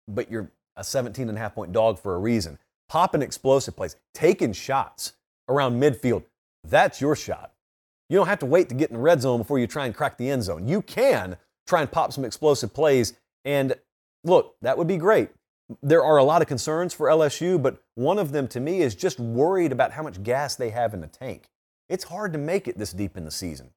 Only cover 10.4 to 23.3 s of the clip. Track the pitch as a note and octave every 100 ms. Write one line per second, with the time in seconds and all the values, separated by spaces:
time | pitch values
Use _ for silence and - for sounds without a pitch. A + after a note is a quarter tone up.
10.4 | F#2+ E2 A2 G3+ - G#3 C4+ C#3 F#2 F2+
11.4 | _ _ - F3 C#3 E3 C#3+ C#3+ B2 -
12.4 | D3+ C3+ A2+ - D3+ C3 G#2+ - _ _
13.4 | C#3 C#3+ C3+ - _ _ _ _ E3 E3+
14.4 | - - B2+ C3+ E3 F#3 F3+ G3 G2+ _
15.4 | _ _ - - C#3+ E3 C#3 D3 C3+ E3
16.4 | D#3 C3 - D#3+ F3 - D3 D#3+ D3+ -
17.4 | F3 F3+ B2+ - _ - C3+ G#3 D#3 C#3+
18.4 | C3 B2 C#3+ F#3+ C#3 G2 F3+ - A#2 A#2
19.4 | D#3+ F#3+ D#3+ B2+ B2+ D3+ D#3 F2+ G2+ C3
20.4 | D3 - A#2+ A2+ A#2 G2+ D2+ - C3 F2
21.4 | _ _ _ _ - F#3 - F3 G#3 D#3
22.4 | D3 G3 B2 - G#2 F#2 G2+ F#2+ D#2